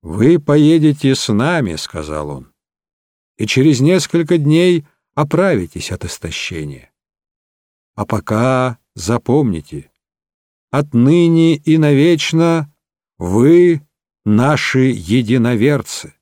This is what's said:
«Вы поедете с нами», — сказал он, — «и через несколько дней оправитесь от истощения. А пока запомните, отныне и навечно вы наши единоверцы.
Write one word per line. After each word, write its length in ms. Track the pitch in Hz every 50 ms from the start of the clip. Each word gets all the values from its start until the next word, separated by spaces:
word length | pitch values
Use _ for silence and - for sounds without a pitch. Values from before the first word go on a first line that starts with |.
«Вы 360 | - 80 82 107 110 143 175 165
поедете 760 | 147 - 147 151 151 151 165 160 151 156 143 147 - 135 135
с 180 | - - -
нами», — 420 | 110 101 123 156 180 165 127 92 80
сказал 540 | 76 - - - 82 76 76 76 76 76 73
он, — 220 | 71 67 64 _ _ _ _ _ _ _ _ _ _ _ _ _ _ _ _ _ _ _
«и 80 | 110
через 340 | 104 - 127 131 156 147 117
несколько 580 | 135 156 185 185 151 - - 170 165 147 180 165
дней 480 | 143 147 151 165 175 185 180 165 147 _ _ _ _ _ _
оправитесь 760 | - 151 147 - 160 190 196 160 104 87 80 _ 85 - -
от 140 | 92 - -
истощения. 880 | 90 - - - 82 76 - - - 92 82 76 73 69 64 - _ _ _ _ _ _ _ _ _ _ _ _ _ _ _ _ _ _ _ _ _ _
А 100 | - 104
пока 720 | - - 104 - - 113 107 120 131 131 127 127 127 117 _ _ _ _
запомните, 960 | - 85 95 117 123 _ - 120 151 147 117 90 80 73 - - 71 69 _ _ _ _ _ _ _ _ _ _ _ _ _ _ _ _ _
отныне 840 | - 139 147 147 - 117 120 135 160 175 170 170 165 165 165 165 160
и 200 | 147 _ - 156
навечно 960 | 160 156 147 143 135 143 175 175 151 - - - 160 165 170 165 165 147 147 _ _ _ _ _ _ _ _ _ _
вы 680 | 90 87 92 110 123 143 170 175 180 175 165 147 147 _ _ _ _ _ _ _ _
наши 680 | 104 104 107 123 143 151 - - - - 131 127 131 120
единоверцы. 1200 | 104 85 82 107 131 120 101 123 131 113 120 123 107 110 143 147 131 - - - - - 143 _ _